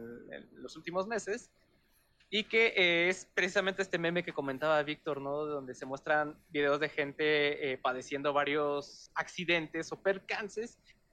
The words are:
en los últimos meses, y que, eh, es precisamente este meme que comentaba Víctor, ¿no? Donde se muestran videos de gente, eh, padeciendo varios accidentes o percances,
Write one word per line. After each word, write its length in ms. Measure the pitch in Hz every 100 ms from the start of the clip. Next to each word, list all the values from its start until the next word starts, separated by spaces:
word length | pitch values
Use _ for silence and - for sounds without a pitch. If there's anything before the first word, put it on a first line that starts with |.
| 117 117 -
en 140 | 71 - -
los 140 | 127 160
últimos 300 | 165 180 196
meses, 440 | 214 190 233 - _ _ _ _ _ _ _ -
y 160 | 208
que, 300 | 208 226 226 190
eh, 320 | 175 170 175
es 160 | 185 -
precisamente 460 | - 185 202 190 190
este 160 | 190 175
meme 240 | 170 175
que 120 | 170
comentaba 480 | 147 139 131 156 151
Víctor, 360 | 147 151 160 139
¿no? 240 | 139 147 151
Donde 280 | 143 131
se 120 | 123 135
muestran 520 | 135 160 151 151 - _
videos 280 | 147 143 147
de 120 | 151
gente, 840 | - 143 139 151 151 147 147 139
eh, 60 | 127
padeciendo 560 | 127 127 - 139 147
varios 760 | 143 143 151 147 143 - - -
accidentes 760 | - - - 165 170 151 165 -
o 100 | 156
percances, 760 | 196 190 - 202 202 214 240 - _ _ _